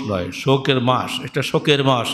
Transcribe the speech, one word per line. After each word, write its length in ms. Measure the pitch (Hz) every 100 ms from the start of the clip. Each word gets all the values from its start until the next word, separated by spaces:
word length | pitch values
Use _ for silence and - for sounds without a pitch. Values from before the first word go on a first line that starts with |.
| 110
নয়, 240 | 98 82
শোকের 500 | - 139 139 139 131
মাস, 380 | 120 123 92 -
এটা 180 | 120 -
শোকের 420 | 131 160 - 143
মাস 240 | 135 123 110